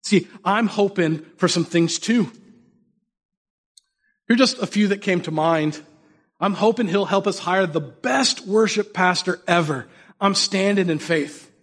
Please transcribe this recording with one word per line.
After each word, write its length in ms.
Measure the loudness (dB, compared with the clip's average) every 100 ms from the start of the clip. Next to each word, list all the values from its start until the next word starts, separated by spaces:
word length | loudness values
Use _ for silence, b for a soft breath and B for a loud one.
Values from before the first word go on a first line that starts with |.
See, 220 | 2 2 B B
I'm 260 | -2 0 0
hoping 580 | 0 0 2 0 0 -6 _
for 120 | 0
some 180 | 0 0
things 320 | 0 0 -2
too. 320 | 0 0 0 -6 -20 -20 _ _ _ _ _ _ _ _ _ _ _ _ _ _ _ _ _
Here 80 |
are 20 | 4
just 200 | 4 0
a 80 | -4
few 220 | 0 0
that 140 | 0
came 180 | 0 -2
to 80 | -2
mind. 480 | 0 2 2 0 -4 -18 _ b b b _
I'm 140 | -4
hoping 340 | 0 0 2 0
he'll 160 | 0
help 220 | 0 0 0
us 120 | -4
hire 280 | -2 0 0
the 140 | -2
best 640 | -6 -8 -4 0 0 -2 -2
worship 480 | 0 2 0 -4
pastor 480 | 0 0 0 -4 -6 0
ever. 400 | 0 0 -4 -8 B B B
I'm 160 | -2
standing 540 | 0 -2 0 0 2 0
in 100 | -2
faith. 520 | -2 -2 -2 -10 -20 _